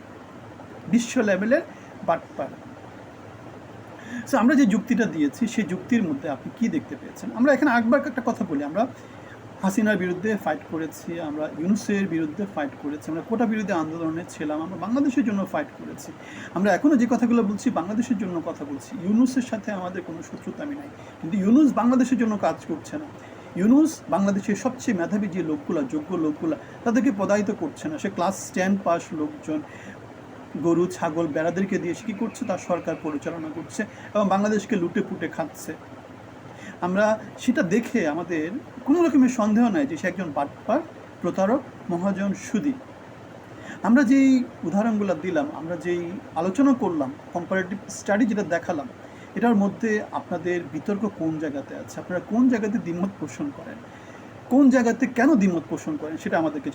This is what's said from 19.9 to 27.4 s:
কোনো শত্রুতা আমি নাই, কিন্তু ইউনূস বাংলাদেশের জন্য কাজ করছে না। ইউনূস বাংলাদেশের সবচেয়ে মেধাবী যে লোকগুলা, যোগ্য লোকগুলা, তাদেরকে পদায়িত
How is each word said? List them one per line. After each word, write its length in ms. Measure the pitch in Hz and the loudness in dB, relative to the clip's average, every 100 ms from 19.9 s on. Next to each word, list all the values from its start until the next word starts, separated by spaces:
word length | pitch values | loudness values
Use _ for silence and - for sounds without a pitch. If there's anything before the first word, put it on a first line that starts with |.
| 185 | -8
কোনো 200 | 170 165 | -8 -10
শত্রুতা 400 | - - - - | -12 -12 -10 -8
আমি 120 | 147 | -8
নাই, 140 | 139 - - - - | -10 -12 -16 -18 -10
কিন্তু 180 | 165 202 | -2 2
ইউনূস 340 | 190 254 294 | 6 8 8
বাংলাদেশের 460 | 180 240 254 247 240 | 6 4 4 4 4
জন্য 180 | 226 208 | 2 2
কাজ 280 | 170 165 - | 0 -2 -6
করছে 300 | 160 - 147 | -8 -6 -10
না। 60 | - - - - - 175 | -10 -14 -18 -18 -10 2
ইউনূস 440 | 202 277 311 - - | 6 8 6 2 -2
বাংলাদেশের 460 | 170 196 196 208 202 | 2 2 2 0 0
সবচেয়ে 420 | 254 254 - 190 | -2 -2 -2 0
মেধাবী 300 | 170 208 202 | 0 0 0
যে 140 | 180 | -2
লোকগুলা, 400 | 160 151 - 165 135 | -2 -2 -2 -2 -2
যোগ্য 240 | 151 151 | -4 -2
লোকগুলা, 420 | 180 156 151 165 147 - - | 0 0 0 -2 -4 -8 -4
তাদেরকে 280 | 240 233 277 202 | 2 4 4 2
পদায়িত 320 | 190 208 | 2 2